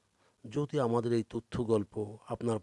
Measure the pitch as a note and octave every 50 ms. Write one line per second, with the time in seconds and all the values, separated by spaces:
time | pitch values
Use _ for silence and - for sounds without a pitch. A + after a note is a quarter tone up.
0 | _ _ _ _ _ _ _ _ - A2+ A#2 C#3+ D3 - D3+ D3 B2 A#2 A#2 A#2+
1 | A2+ A#2+ A#2 A#2 A2 - - A2+ - _ - B2+ A#2+ G#2+ A2+ G#2+ G2 - - A2
2 | G#2 G#2 A2 - - - A#2 - A#2+ A#2 A2 G#2